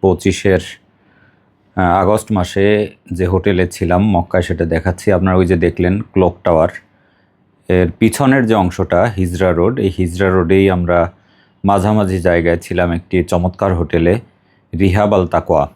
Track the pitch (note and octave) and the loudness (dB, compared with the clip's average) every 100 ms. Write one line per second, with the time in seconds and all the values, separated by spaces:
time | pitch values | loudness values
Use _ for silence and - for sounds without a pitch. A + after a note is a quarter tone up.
0 | G2 F2+ G2 F2+ G2+ F#2 - - _ _ | 2 2 0 0 0 0 -2 -18 _ _
1 | _ _ _ _ _ _ _ - F#2 F2+ | _ _ _ _ _ _ _ -4 0 2
2 | F#2+ G#2+ - G#2 F2 - G2 G#2 G#2+ - | 2 0 -2 -4 -4 -2 0 0 -2 -8
3 | _ F2 F2+ F#2 G2 F#2 F2 - F2 F2 | _ -4 -2 0 0 0 -2 -2 -2 0
4 | G#2+ F#2+ E2+ F#2+ F2+ E2+ E2 E2 F#2 F2+ | 0 -2 -2 -2 -2 -2 -2 -2 -2 -4
5 | - F#2 F#2+ F#2 F2+ F2+ F2 E2+ F2+ F#2+ | 0 0 2 2 2 2 0 0 -2 -2
6 | - - F#2 F2 - E2 D#2+ - _ _ | -4 0 0 0 0 2 0 -2 _ _
7 | _ _ _ _ _ _ _ F2+ F2+ - | _ _ _ _ _ _ _ 0 0 2
8 | A2+ - C3+ C3+ A#2 A2 F#2 - F#2 F2 | 0 2 0 2 2 2 0 -2 -2 0
9 | A2 G2 F#2 E2+ F#2 E2+ F2+ B2+ G2+ F#2 | 0 -2 -4 0 0 2 0 0 -4 -2
10 | F2+ F2+ G2 F#2 E2+ F#2+ G2 F#2 F2 F2 | -6 0 0 2 2 2 2 0 0 0
11 | E2 - _ _ _ _ G2 G2+ G2 G#2+ | 0 -4 _ _ _ _ 0 0 2 0
12 | G2 F#2 F2 F2 E2+ E2+ - F2+ F2 E2 | 0 -2 0 0 0 -2 -4 -2 -2 -2
13 | - F#2 E2+ F2 F2 F2+ G#2 F2 E2+ F2 | -2 -2 0 0 -2 -2 -2 -2 -2 0
14 | E2 G#2 - _ _ _ _ E2 G2 F#2+ | 0 0 -4 _ _ _ _ -2 0 2
15 | G#2 G#2 F2+ E2+ - E2 C#2+ | 2 2 0 -2 0 0 0